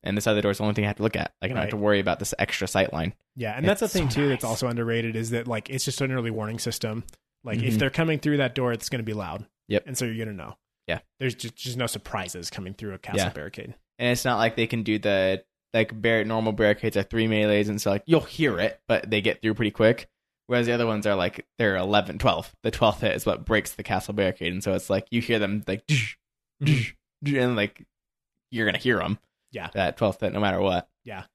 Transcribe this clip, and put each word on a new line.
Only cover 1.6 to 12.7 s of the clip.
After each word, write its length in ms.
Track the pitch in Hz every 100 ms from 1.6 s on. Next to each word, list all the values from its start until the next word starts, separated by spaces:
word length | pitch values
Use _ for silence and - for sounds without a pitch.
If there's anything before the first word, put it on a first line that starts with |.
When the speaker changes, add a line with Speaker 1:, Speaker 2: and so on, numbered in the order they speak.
Speaker 2:
Right. 60 | 104
Speaker 1:
to 60 | 107
worry 220 | 104 101
about 200 | 98 85
this 120 | 101 -
extra 280 | 101 - 95
sight 240 | 98 95
line. 220 | 78 82 - _ -
Speaker 2:
Yeah, 180 | 113 113
and 100 | 165
that's 140 | 202
the 60 | 214
Speaker 1:
It's 60 |
Speaker 2:
thing, 140 | 190 147
Speaker 1:
so 60 | 117
Speaker 2:
too, 80 | 143
that's 140 | 127
Speaker 1:
nice. 40 | 117
Speaker 2:
also 180 | 113 127
underrated 480 | 117 117 117 117 113
is 140 | 113
that, 160 | 117 120
like, 200 | 113 -
it's 160 | 131
just 160 | - -
an 120 | 135
early 180 | 131 117
warning 280 | 110 107 113
system. 440 | - 110 113 110 - - _ _
Like, 140 | 123 110
if 60 | 117
Speaker 1:
Mm-hmm. 80 | 110
Speaker 2:
they're 120 | 135
coming 280 | - 165 151
through 160 | 151 147
that 160 | 131
door, 180 | 127 123
it's 160 | 117 -
gonna 140 | 127
be 100 | 110
loud. 320 | 107 90 80 - _ _
Speaker 1:
Yep. 160 | 104 -
Speaker 2:
And 120 | 131
so 60 |
you're 200 | 120 113
gonna 120 | 113 98
know. 200 | 62 - _ _ -
Speaker 1:
Yeah. 140 | 82 _ _
Speaker 2:
There's 160 | 135
just, 220 | 117 117 -
just 200 | 127 123
no 100 | 117
surprises 640 | 104 - 107 90 90 85
coming 220 | - 92